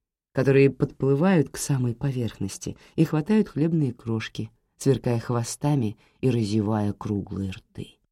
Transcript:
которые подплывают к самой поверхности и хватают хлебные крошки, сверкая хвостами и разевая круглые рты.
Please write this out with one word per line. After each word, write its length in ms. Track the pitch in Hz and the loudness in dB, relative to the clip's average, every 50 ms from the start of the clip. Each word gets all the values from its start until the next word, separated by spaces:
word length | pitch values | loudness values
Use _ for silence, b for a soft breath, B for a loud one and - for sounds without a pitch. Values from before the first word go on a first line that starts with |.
| _ _ _ _ _ _ - | _ _ _ _ _ _ -4
которые 380 | 131 123 139 135 139 139 139 | 0 2 4 6 6 6 4
подплывают 800 | 135 - 143 139 - - 135 135 139 139 175 196 190 165 131 - | 4 0 -4 -4 -2 -2 0 0 2 2 4 4 4 4 2 0
к 60 | - | -2
самой 360 | - - - 143 127 123 120 113 | -8 -4 -2 0 0 0 -2 -2
поверхности 840 | - 135 139 123 127 117 107 - - 101 95 - - - - - b b b b | -4 -4 -4 -2 -2 -4 -6 -6 -6 -8 -8 -8 -8 -10 -10 -12 b b b b
и 80 | 160 160 | 0 0
хватают 460 | 156 156 151 147 - 214 220 202 - | 2 0 -2 0 0 2 0 0 0
хлебные 440 | - 139 151 170 170 160 143 123 120 | -2 -2 0 0 2 0 0 0 -2
крошки, 600 | - - 113 113 110 - - - - 113 - _ _ _ _ _ | -6 -6 -4 -4 -4 -4 -6 -8 -10 -10 -10 _ _ _ _ _
сверкая 420 | - - 135 127 113 - 123 120 117 | -2 0 2 2 2 2 -2 -2 -2
хвостами 800 | - - 120 120 117 - - - - 147 151 139 113 104 - - _ _ _ _ | -2 -2 -2 -2 -2 -4 -6 -4 -2 0 0 2 0 -2 -4 -8 _ _ _ _
и 100 | - 131 | 0 0
разевая 600 | 117 117 110 98 107 110 101 104 110 107 104 101 101 | 2 2 0 0 2 0 2 2 0 0 0 -2 -4
круглые 580 | - - 107 104 101 90 - 90 95 98 95 | -4 -4 -4 -4 -4 -4 -6 -6 -6 -6 -6
рты. 480 | 92 - - _ _ - - - - _ _ _ | -8 -10 -16 _ _ -14 -14 -14 -16 _ _ _